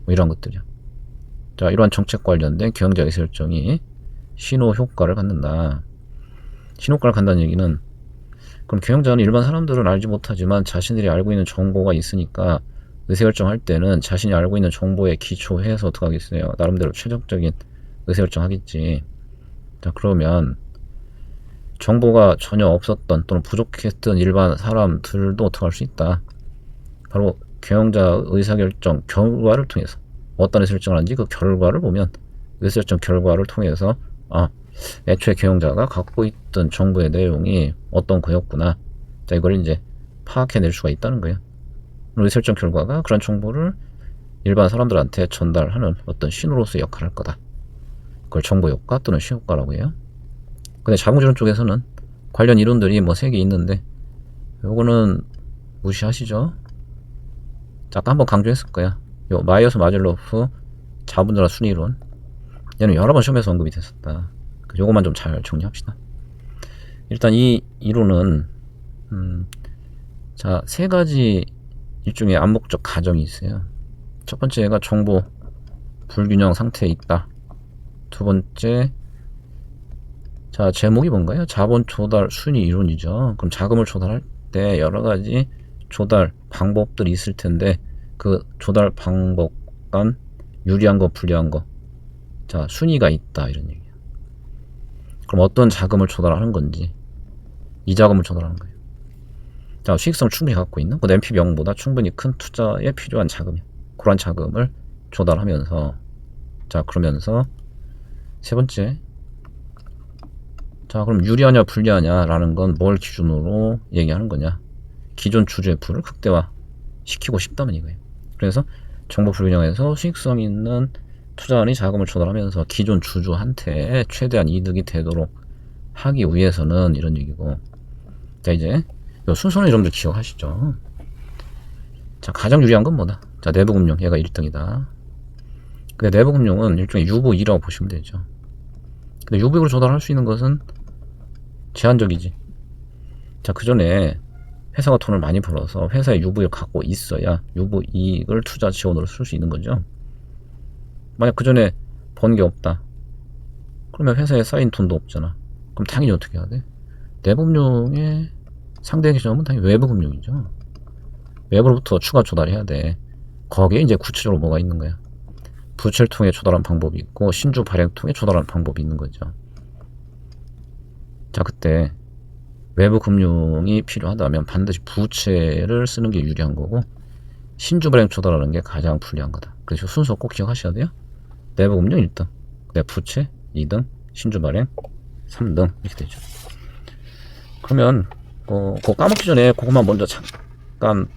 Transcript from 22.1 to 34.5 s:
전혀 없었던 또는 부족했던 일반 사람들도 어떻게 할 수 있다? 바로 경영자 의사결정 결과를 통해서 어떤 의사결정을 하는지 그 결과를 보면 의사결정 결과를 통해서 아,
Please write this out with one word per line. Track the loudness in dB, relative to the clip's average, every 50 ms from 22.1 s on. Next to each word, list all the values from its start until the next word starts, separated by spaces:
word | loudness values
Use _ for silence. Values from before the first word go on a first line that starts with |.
| 8 8 8 8 6 4
전혀 | 0 -2 0 4 4 4
없었던 | 4 2 2 -2 -4 -4 0 0 0 0 2 0
또는 | -2 -2 -2
부족했던 | -2 -2 -2 -2 -4 -4 -6 -6 -6 -6 -2 0 2 2 4
일반 | 4 4 4 4 4 4 2
사람들도 | 0 -2 0 2 4 4 4 2 0 -4 -4 -2 -2 0 0 0 0 0
어떻게 | 0 0 0 -2
할 | -2 -2
수 | -2 -6
있다? | -8 -4 -2 0 0 0 -2 -4 -8 -16 -16 -16 -16 -16 -16 -18 -18 -18 -18 -18 -18 -20 -20 -18 -6
바로 | -2 0 0 0 0 -2 -12 -18 -18 -16
경영자 | -4 0 2 4 4 4 4 4 4 4 4 2 0
의사결정 | 0 0 0 2 2 2 2 2 0 -2 0 0 0 0 0 -2 -2
결과를 | 0 2 2 2 2 2 4 4 4 4 2 -2
통해서 | -4 -6 -6 -6 -10 -14 -16 -18 -18 -18 -16 -12 0 0
어떤 | 0 4 4 4
의사결정을 | 4 4 2 0 0 2 2 2
하는지 | 2 0 0
그 | -2 -2
결과를 | -4 -4 0 2 2 2 4 4 4 2 2
보면 | 0 0 0 0 0 -2 -2 -8 -20 -18 -18 -18 -18 -16 -10 -4
의사결정 | -2 0 0 0 0 2 0 -2
결과를 | 2 2 2 2 4 4 4 2 2
통해서 | -2 -2 -2 0 0 0 0 0 0 0 -2 -6 -16 -16 -16 -14 -4
아, | 0 0 0 0